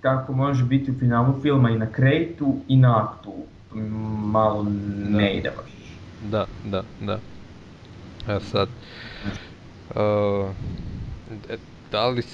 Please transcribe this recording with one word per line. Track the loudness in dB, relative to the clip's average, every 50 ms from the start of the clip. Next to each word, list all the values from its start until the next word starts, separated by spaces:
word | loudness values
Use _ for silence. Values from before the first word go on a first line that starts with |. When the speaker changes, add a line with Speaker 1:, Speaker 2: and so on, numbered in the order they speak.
Speaker 1:
kako | 2 2 0 0 0 -2 0
može | 0 2 2 2 2 2
biti | 4 4 2 2 0
u | -2
finalu | 2 2 4 4 6 4 4 4 4
filma | 2 4 6 6 6 6
i | 4 2
na | 0 -2
Krejtu | 2 4 4 6 6 4 2 -2 -2 -2 0 0 0 0 0
i | 4 6 8
na | 8 8 8 6 4
Aktu, | 2 -4 -12 -14 -14 -14 -14 -14 -16 -18 -20 -20 -12
m, | -8 -6 -6 -4 -4 -4 -4 -4 -4 -2 -2
malo | 2 2 4 4 4 2 2 0
Speaker 2:
Da. | 0 -2 -2 -2 -4 -4 -4 -2 2
Speaker 1:
ne | 4 4 4 4 2
ide | 0 -4 -4
baš. | -8 -8 -14 -16 -18 -18 -18 -18 -18 -18 -18 -18 -16 -12 -8
Speaker 2:
Da, | -2 -2 -2 -2 -2 -6 -10 -8
da, | -4 -4 -4 -4 -6 -12 -10
da. | -6 -6 -6 -6 -6 -12 -16 -16 -18 -18 -18 -20 -20 -20 -20 -20 -20 -20 -18 -18 -18 -18 -16 -12 -6 -4
E | -4 -4
sad, | -4 -2 0 0 0 0 -2 -12 -16 -18 -16 -16 -16 -14 -14 -10 -8 -8 -8 -8 -12 -16 -20 -20 -20 -20 -20 -20 -16 -10
e, | -4 -2 0 2 2 2 2 0 0 0 -2 -4 -6 -8 -8 -8 -8 -8 -8 -10 -8 -8 -8 -10 -10 -12 -14 -14 -14 -14 -12 -12
e, | -12 -12 -12 -16 -20 -20 -14 -4
da | -2 0 2 2
li | 2 0 -4 -6